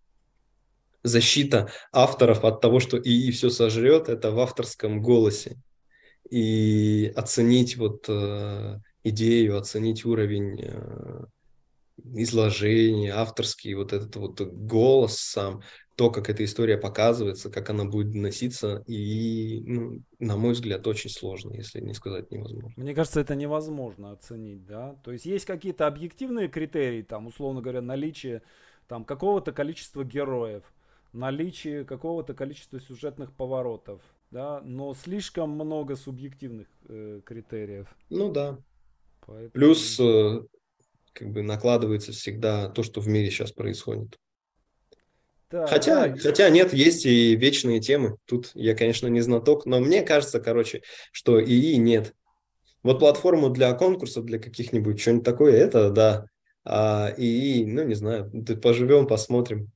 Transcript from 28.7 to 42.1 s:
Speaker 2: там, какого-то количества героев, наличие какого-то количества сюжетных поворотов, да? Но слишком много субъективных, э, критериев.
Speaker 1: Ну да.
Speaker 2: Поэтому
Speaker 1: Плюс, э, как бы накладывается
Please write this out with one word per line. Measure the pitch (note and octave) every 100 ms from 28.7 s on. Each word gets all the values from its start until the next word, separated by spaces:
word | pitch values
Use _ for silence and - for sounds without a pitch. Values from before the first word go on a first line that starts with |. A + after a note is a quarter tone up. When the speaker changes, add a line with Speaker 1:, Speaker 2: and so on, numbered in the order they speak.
| _ -
Speaker 2:
там, | A#2 A2
какого-то | C#3 F#3 G3+ F3+
количества | C3 C#3+ D#3+ - C#3
героев, | C3 C3+ C#3 B2+ A2+ G#2 - _ _ _ _
наличие | A#2 C3 C#3 F3 - D#3 D3
какого-то | C3+ C3 E3 E3+ D3+
количества | C3+ C#3 D3 _ C3
сюжетных | C3 B2 D3 C3 C3+
поворотов, | - C3 C3 B2 A2 - G2 _ _ _
да? | A#2+ C#3 D3
Но | C#3 B2 C#3
слишком | C3+ F3 G3+ F#3 - D#3
много | D3+ D#3 D#3 C#3+ C3+
субъективных, | C#3 B2+ C#3 C3+ C3 A2+ G2+ _ -
э, | G#2+ G#2+ G#2 -
критериев. | A#2 G#2+ A2+ G#2 G2+ G2 _ -
Speaker 1:
Ну | E3+ G3+
да. | C#3+ C#3+ C3 _ _ _ _ _ _ -
Speaker 2:
Поэтому | G#2+ A#2
Speaker 1:
Плюс, | B2+ D3 D#3+ - -
э, | A#2+ A2 G#2+ A2+ - _ _ _ _ _ _
как | - G#2+
бы | G#2
накладывается | G#2 G#2+ A#2+ A#2+ A2 G#2+ G#2